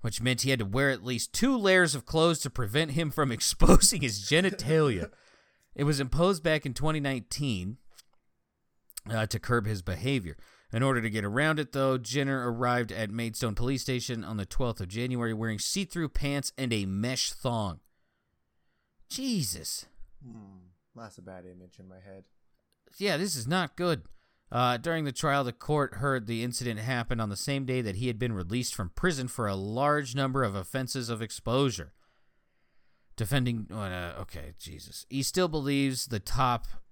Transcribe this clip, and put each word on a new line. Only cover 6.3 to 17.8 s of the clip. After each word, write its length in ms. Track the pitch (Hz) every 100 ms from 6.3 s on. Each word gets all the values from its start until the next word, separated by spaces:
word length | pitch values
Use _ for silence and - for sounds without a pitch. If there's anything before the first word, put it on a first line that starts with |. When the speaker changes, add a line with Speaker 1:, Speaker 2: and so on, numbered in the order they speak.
| 180
Speaker 1:
back 220 | 160 156 143
in 80 |
twenty 260 | 120 151 156
nineteen, 800 | 139 131 - - 143 101 90 117 - - _ _ _ _ _ _ _ _ _ - -
uh, 160 | 110 107
to 120 | 117
curb 260 | - 120 107
his 140 | 104
behavior. 540 | 90 87 127 139 85 71 - _ _
In 100 | 113
order 180 | 135 123
to 80 | 113
get 140 | 107
around 360 | 101 117 156 156
it, 120 | 147
though, 260 | 139 135 131
Jenner 540 | 110 135 139 135 123
arrived 400 | 117 123 123 113
at 180 | 90 110
Maidstone 460 | 113 117 110 117 101
Police 280 | 120 135
Station 420 | - 123 120 117 87
on 100 | 107
the 100 | 95
twelfth 360 | - 127 110
of 80 | 90
January 440 | 104 127 123 117
wearing 260 | 110 113 104
see-through 500 | - 196 190 170 156
pants 420 | - 143 143 - -
and 160 | 127
a 120 | 110 95
mesh 460 | 98 120 127 -
thong. 480 | - 127 120 101 78